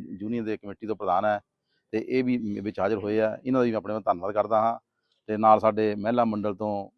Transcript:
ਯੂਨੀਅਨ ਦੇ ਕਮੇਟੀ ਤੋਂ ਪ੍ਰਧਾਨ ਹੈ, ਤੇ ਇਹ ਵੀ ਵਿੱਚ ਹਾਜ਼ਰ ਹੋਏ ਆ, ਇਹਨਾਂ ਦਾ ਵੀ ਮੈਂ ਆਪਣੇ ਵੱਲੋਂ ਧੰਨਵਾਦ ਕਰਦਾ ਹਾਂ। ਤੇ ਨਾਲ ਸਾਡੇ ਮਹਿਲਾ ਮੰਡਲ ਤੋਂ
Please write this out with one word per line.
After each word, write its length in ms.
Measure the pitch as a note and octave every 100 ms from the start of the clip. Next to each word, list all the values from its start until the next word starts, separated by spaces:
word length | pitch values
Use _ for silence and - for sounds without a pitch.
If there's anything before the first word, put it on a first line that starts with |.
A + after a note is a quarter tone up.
| - F#2+
ਯੂਨੀਅਨ 240 | G#2 A#2+ G#2+
ਦੇ 120 | G#2
ਕਮੇਟੀ 300 | G2+ F#2+ G#2+
ਤੋਂ 80 | G2+
ਪ੍ਰਧਾਨ 300 | G2 F2+ G#2+
ਹੈ, 140 | G#2 _ _ _ _ _
ਤੇ 120 | A2 A2+
ਇਹ 160 | B2+
ਵੀ 360 | B2+ B2 A2 G#2
ਵਿੱਚ 200 | G2+ G2
ਹਾਜ਼ਰ 180 | F#2+ G#2+
ਹੋਏ 220 | G2+ G#2+
ਆ, 180 | A2 - C3
ਇਹਨਾਂ 140 | C3
ਦਾ 40 |
ਵੀ 80 | A#2+
ਮੈਂ 60 | A2
ਆਪਣੇ 160 | F#2+
ਵੱਲੋਂ 80 | G#2+ G#2
ਧੰਨਵਾਦ 280 | F2+ F#2+
ਕਰਦਾ 280 | G#2 G#2 A2
ਹਾਂ। 160 | A2+ A#2 _ _ _ _ -
ਤੇ 80 | G#2+
ਨਾਲ 220 | A2 G#2+
ਸਾਡੇ 340 | A2 G#2+ A2 G#2
ਮਹਿਲਾ 300 | G#2 A#2+ A#2
ਮੰਡਲ 300 | G#2 G#2 F#2+
ਤੋਂ 340 | G#2+ G2+ G2